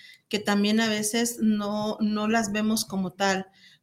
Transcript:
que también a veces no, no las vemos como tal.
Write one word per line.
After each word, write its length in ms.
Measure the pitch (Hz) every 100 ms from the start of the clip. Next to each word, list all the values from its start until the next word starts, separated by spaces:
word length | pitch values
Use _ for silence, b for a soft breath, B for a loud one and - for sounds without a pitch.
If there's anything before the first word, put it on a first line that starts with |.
| b b _
que 120 | 208
también 420 | 208 202 208 220
a 80 | 226
veces 480 | 214 214 233 233 -
no, 580 | 220 208 202 208 214 -
no 260 | 214 214 214
las 240 | 233 202
vemos 320 | 214 214 220
como 300 | - 196 185
tal. 340 | - 196 190 - b b b